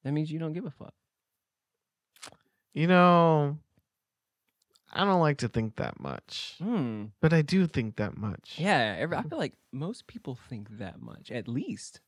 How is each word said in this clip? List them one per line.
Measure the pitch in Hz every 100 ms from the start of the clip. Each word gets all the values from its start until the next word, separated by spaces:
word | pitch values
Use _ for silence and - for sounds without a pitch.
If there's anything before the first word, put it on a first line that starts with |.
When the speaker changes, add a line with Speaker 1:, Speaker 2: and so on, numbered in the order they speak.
| 135
Speaker 1:
That |
means | 151 156
you | 156
don't | 160
give | 160 -
a |
fuck. | - - _ _ _ _ _ _ _ _ _ _ _ _ _ - _ _ _ _
Speaker 2:
You | - 165
know, | 180 175 175 165 156 143 151 _ _ _ _ _ _ _ _ _ _ _ _ _
I | -
don't | 202 180
like | 156 143
to | 120
think | - 110 -
that | - -
much. | 67 67 _ - - -
Speaker 1:
Hmm. | 180 233 123 110 107 -
Speaker 2:
But | 160
I | 165
do | 151 185 175
think | - 113 -
that | 104 -
much. | 104 - - -
Speaker 1:
Yeah, | 175 170 110 87
every-, | 151 151
I |
feel | 156 311
like | - - _
most | 135 160 - -
people | 120 - 127
think | - 113 104 107
that | 95 -
much, | 58 - -
at | 120 110
least. | 120 370 - - -